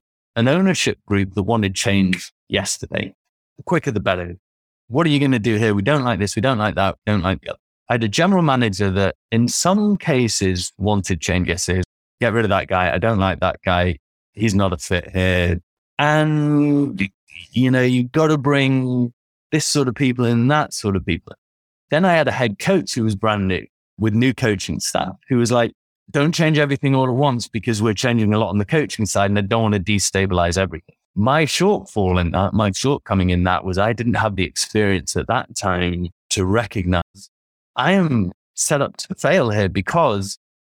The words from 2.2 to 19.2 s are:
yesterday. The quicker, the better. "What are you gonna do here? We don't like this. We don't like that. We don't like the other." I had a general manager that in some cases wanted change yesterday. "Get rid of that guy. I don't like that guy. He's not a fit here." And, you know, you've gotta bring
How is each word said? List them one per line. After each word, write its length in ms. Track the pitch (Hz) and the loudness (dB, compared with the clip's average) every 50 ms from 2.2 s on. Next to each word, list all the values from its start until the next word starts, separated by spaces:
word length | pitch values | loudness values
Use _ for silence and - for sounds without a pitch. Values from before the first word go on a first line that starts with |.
| - - - _ _ - | -8 -14 -20 _ _ -6
yesterday. 680 | - 101 98 - - - - - - - - - - _ _ _ _ _ _ _ _ - | -4 -4 -4 -4 -6 -8 -8 -8 -6 -6 -6 -8 -10 _ _ _ _ _ _ _ _ -18
The 60 | - | -6
quicker, 260 | - 180 156 - 143 | -4 -2 -2 -2 -2
the 100 | 113 101 | -4 -2
better. 380 | 95 101 92 90 87 87 87 - _ _ _ _ _ _ _ _ _ - | 0 0 -2 -2 -4 -8 -12 -16 _ _ _ _ _ _ _ _ _ -4
"What 180 | 113 156 170 | -2 0 2
are 40 | 160 | 2
you 100 | 143 139 | 2 2
gonna 180 | 143 135 131 117 | 2 2 2 2
do 180 | 101 120 107 | 2 0 0
here? 180 | 104 117 110 104 | 2 2 2 2
We 60 | 101 | 2
don't 240 | 101 135 151 143 127 | 2 2 0 2 0
like 140 | 120 110 87 | 0 -2 -2
this. 180 | 101 95 - | -2 -4 -2
We 60 | 110 | -2
don't 160 | 101 135 131 104 | 0 0 0 0
like 160 | 107 104 71 | -2 -2 0
that. 240 | 92 98 95 85 - _ | 0 0 -2 -2 -4 _
We 60 | 110 | -2
don't 100 | 107 95 | 0 0
like 180 | 80 95 92 - | 0 0 -2 -2
the 100 | - - | -6 -10
other." 80 | - - _ _ _ _ _ - | -14 -14 _ _ _ _ _ -2
I 60 | 120 | -2
had 100 | 120 113 | 0 0
a 40 | 107 | 0
general 340 | 101 - 165 190 196 180 | 0 2 2 2 2 2
manager 480 | 165 147 131 127 120 110 98 101 101 98 | 2 2 2 2 0 0 0 -2 -2 0
that 260 | 92 98 98 90 - - _ _ | 0 0 0 0 -2 -6 _ _
in 180 | 113 113 120 117 | 0 0 0 0
some 480 | - - - 175 196 214 208 208 202 | 0 -2 0 0 2 2 2 0 0
cases 760 | - - 165 143 127 123 110 - - 98 95 92 90 90 - - | 0 0 0 0 2 2 0 0 0 0 0 -2 -2 -4 -8 -8
wanted 460 | - 92 104 104 98 90 - 95 80 | -4 -2 0 0 0 0 -2 -4 -4
change 260 | - - 87 90 87 - | -2 -2 0 0 0 0
yesterday. 340 | 85 - - - 90 92 90 - _ _ _ _ _ _ | -2 -2 -2 -2 -2 -2 -2 -4 _ _ _ _ _ _
"Get 140 | 123 117 101 | -2 0 2
rid 100 | 117 110 | 0 2
of 60 | 98 | 2
that 180 | 98 92 67 - | 2 0 0 0
guy. 240 | 95 92 92 82 | -2 -2 0 0
I 60 | 67 90 | -2 0
don't 200 | 113 113 113 95 | 0 0 0 0
like 220 | 95 95 87 - | 0 0 0 0
that 220 | 90 87 - - - | -2 -2 -2 -2 -2
guy. 320 | 95 90 87 90 90 82 - _ _ _ _ _ _ _ | 0 0 2 0 0 -2 -4 _ _ _ _ _ _ _
He's 200 | 107 113 113 95 | -2 -2 0 2
not 200 | 98 98 92 90 | 0 0 0 -2
a 20 | |
fit 320 | - - - 98 87 - - - | -4 -4 -4 -4 -4 -4 -4 -2
here." 480 | 92 92 92 92 90 87 90 87 82 - _ _ _ _ _ _ - | 0 0 2 2 2 2 0 -2 -4 -6 _ _ _ _ _ _ 0
And, 1120 | 147 151 151 156 151 156 151 151 147 147 147 147 147 147 143 143 143 - - - 98 95 - _ _ _ - - - - | 0 2 2 2 2 2 0 0 0 2 2 2 2 2 2 0 0 -2 -2 -4 -6 -6 -6 _ _ _ -20 -20 -20 -6
you 180 | - 117 131 131 | 0 2 2 4
know, 100 | 127 127 | 4 4
you've 320 | 127 127 127 123 123 123 | 4 2 2 0 0 0
gotta 240 | - 160 160 156 160 | 0 2 2 2 2
bring 760 | 147 120 143 143 139 135 131 135 131 127 127 123 123 120 120 - _ | 0 0 2 2 2 2 2 2 0 0 0 0 0 -2 -2 -4 _